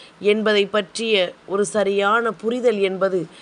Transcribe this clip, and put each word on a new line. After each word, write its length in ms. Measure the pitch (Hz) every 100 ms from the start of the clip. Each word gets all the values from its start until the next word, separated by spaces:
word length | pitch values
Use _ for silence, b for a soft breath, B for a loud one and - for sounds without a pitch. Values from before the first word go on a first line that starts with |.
| B B
என்பதை 400 | 196 220 214 208 196
பற்றிய 600 | 214 202 - 226 208 175 - -
ஒரு 180 | 196 202
சரியான 640 | 214 196 202 202 226 233
புரிதல் 460 | 170 214 247 240 208
என்பது 380 | 196 185 185 185 156 B